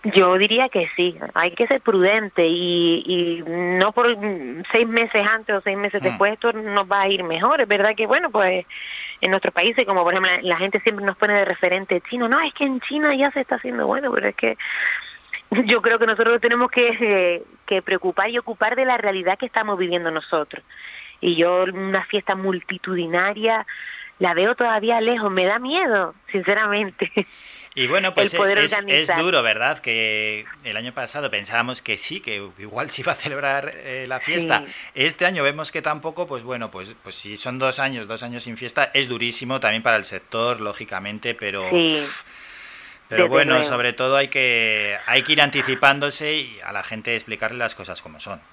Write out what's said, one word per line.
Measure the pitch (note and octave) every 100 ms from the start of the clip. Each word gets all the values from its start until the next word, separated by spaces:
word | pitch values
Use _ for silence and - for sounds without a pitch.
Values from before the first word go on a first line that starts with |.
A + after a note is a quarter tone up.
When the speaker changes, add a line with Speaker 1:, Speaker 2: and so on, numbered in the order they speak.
Speaker 1:
Yo | G#3+ G3 F3+ F#3+
diría | G#3 A3 C4
que | G3 E3 -
sí, | F3+ D#3+ -
hay | - F3
que | F3 A#3
ser | C4+
prudente | - G3 F#3 A3 G#3 - E3
y, | F3 F3+ F3 E3+ E3 -
y | F3+ F3 E3+ E3
no | E3+ F3+ F#3 G3
por, | G#3+ A#3+ A3
mm, | G#3 F#3 B2+ D3+ F#3+
seis | A3+ A#3
meses | A#3 A3+ A3 G3+
antes | A3 A3
o | G3+
seis | G3+ G3
meses | G3+ G3+
Speaker 2:
Hmm. | F#3
Speaker 1:
después | - G3+
esto | A3 A#3
nos | A3 G#3+ G3+ F#3+
va | G3+
a | G3
ir | F#3+
mejor. | F3+ E3 A3 D4+
Es | G#3+
verdad | G3+ G3+ G#3+
que, | G#3+
bueno, | C4+ D#4+
pues | A3 F#3+ F#3 - - - - - -
en | F3+
nuestros | F#3+ F3+
países, | - G3 A#3 G#3
como | F#3+
por | F3
ejemplo | F#3 F#3
la, | F3+
la | F3+ E3+
gente | G3 G3+
siempre | A3 G#3
nos | G3 F#3
pone | G#3
de | G#3 G3
referente | F3 F3+ F#3 G3 F3+ -
chino, | B3 A#3
no, | C4+
es | D#4+
que | -
en | C#4+ B3+
China | - D4 D4+ C#4
ya | C#4
se | C#4
está | B3+ B3
haciendo, | B3+ A#3+ -
bueno, | C4+ C#4
pero | - G#2
es | -
que | A2+ - - - - - - - - - -
<laughs> | G#3+ A3
yo | A#3+
creo | A#3 A3+
que | A3+
nosotros | A3 A3+ A#3
tenemos | A#3 A#3+ B3
que, | B3 A#3+ A3+
eh, | A3+ G3 F3+ E3+ - - -
que | F#3+
preocupar | - F#3 F#3+ F3 G#3
y | A#3+
ocupar | A#3 G#3+ A3 A#3+
de | C4
la | A#3+
realidad | G#3+ F#3+ F3 G3
que | B3+
estamos | A#3 G#3+ F#3+
viviendo | F3+ F3 E3+
nosotros. | D#3+ - E3 D3 - _ - - - - -
Y | F3+ E3
yo | E3+ F3+
una | F#3 F#3 F#3+ F#3+ F#3
fiesta | G3+ - F#3+
multitudinaria | F#3+ F3+ - F#3+ - F3+ E3 F3 F#3+ G#3 A3+ A3 G#3 - - - - _
la | F#3
veo | E3+ G3+ B3
todavía | A#3+ A3 A3 A#3
lejos, | A3 A#3+ G#3
me | F#3 F#3
da | A3
miedo, | B3+ E4+ E4+ G#3 E3+ - -
sinceramente. | G3 F#3 G3+ G#3+ G3+ G3+ - F#3
<laughs> | - F#3+ - - - - -
Speaker 2:
Y | B2
bueno, | F3 F#3 F3+
pues | G3
Speaker 1:
El | E3+
poder | G3 G3+
Speaker 2:
es, | D3+
es | G#3
Speaker 1:
organizar. | G3+ C#3+ D#3 E3
Speaker 2:
duro, | F3 E3
¿verdad? | A#2 G#2+ B2 D3+
Que | - A2+ A2 G#2+ G#2+ G#2+ A2 -
el | A#2+ G#2
año | A#2+
pasado | C3 A#2+ D3 C#3+
pensábamos | G#2 G2+ A#2 A#2 B2
que | - G#2
sí, | - F#3+
que | B2 G#2 G2 F2
igual | G#2 A2 D3
se | -
iba | D#3+
a | D#3
celebrar, | D3+ C#3 C#3 C#3 C#3+
eh, | - C3+ C3 B2+
la | B2+
fiesta. | - E3+ E3 A#2 -
Speaker 1:
Sí. | - - C3+
Speaker 2:
Este | D3 D#3 F3+
año | F3+
vemos | C#3 D3+ D3+
que | E3
tampoco, | D#3 D3+ D#3+ D#3+ E3+
pues | C3
bueno, | A#2 B2 A2+
pues, | F#2 G2 A#2
pues | G2
si | - G#2 G#2
son | B2+ B2+
dos | C3 B2+
años, | C3+ B2 G#2
dos | A2
años | A#2+ A#2+ A#2+
sin | A2+
fiesta, | B2 D3+ C#3 C#3
es | C3
durísimo | A#2 A#2+ A2+ B2 C3
también | A2+ A2
para | A#2 A2
el | G2
sector, | F#2+ - A2+ A#2 A#2
lógicamente, | G#2 G2 G#2+ F#2+ G2+ G#2+ A#2+ A#2
pero, | G#2 G2 F#2+
Speaker 1:
Sí. | F3+ E3 D3+
Speaker 2:
uf, | D3 D3+ - - - - - - - - _
pero | A2+ B2
Speaker 1:
Desde |
Speaker 2:
bueno, | C3+ C#3+
Speaker 1:
luego. | B2+ D3
Speaker 2:
sobre | B2 B2
todo | A#2+ B2+ C#3
hay | C#3
que, | C3+ B2+ A#2 A2+ G#2+ G#2 G2+ -
hay | B2+
que | C3+
ir | D3+
anticipándose | C#3+ C#3+ B2+ B2+ C#3 C#3+ C#3+ - D3+
y | D#3 B2+ G#2+ F2+
a |
la | G2+
gente | - A2 A2+
explicarle | A#2 - G#2 A2 B2
las | A#2 -
cosas | F2+ F2
como | F2 D#2
son. | - F2+ -